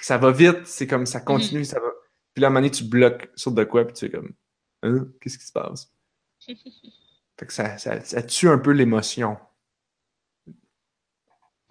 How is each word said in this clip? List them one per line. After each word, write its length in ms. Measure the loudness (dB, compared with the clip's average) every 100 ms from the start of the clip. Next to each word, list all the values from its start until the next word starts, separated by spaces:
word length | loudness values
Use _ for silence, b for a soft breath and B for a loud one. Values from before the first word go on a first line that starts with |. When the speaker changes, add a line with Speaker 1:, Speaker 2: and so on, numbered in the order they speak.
Speaker 1:
ça 160 | -2 2
va 140 | 4
vite, 340 | 6 6 4 -4
c'est 220 | -10 -4
comme, 180 | -4 -4
ça 140 | -6
Speaker 2:
Mhm. 60 | -2
Speaker 1:
continue, 400 | 0 0 -4 -6
ça 140 | -6
va. 100 | -6 -8 _ _ _
Puis 80 | 0
là, 60 | 2
à 20 |
un 40 |
moment 80 | 4
donné, 100 | 2
tu 140 | -2 -2
bloques 440 | 4 4 2 -8 -12
sur 160 | -4
de 120 | 0 2
quoi, 200 | 2 0
puis 80 |
tu 120 | -4 -10
es 40 |
comme, « 240 | -10 -12 -18 _ _ _ _
Hein ? 240 | -4 -2 -4 -12
Qu'est-ce 180 | -16 -16
qui 80 | -12
se 60 |
passe ? » 400 | -10 -8 -12 -18 _ _ _ _ _ -20
Speaker 2:
<laughs> 920 | -20 -20 -20 _ _ _ _ _ -20
Speaker 1:
Fait 80 | -12
que 80 |
ça, 240 | -8 -8 -8
ça, 220 | -10 -10
ça 200 | -8 -8
tue 240 | -6 2 4
un 80 | 6
peu 120 | 4
l'émotion. 680 | 4 4 2 -2 -4 -6 -6 _ _ _ _ _ _ _ _ _ _ -20 -20 _ _ _ _ _ _ _ _ _ _ _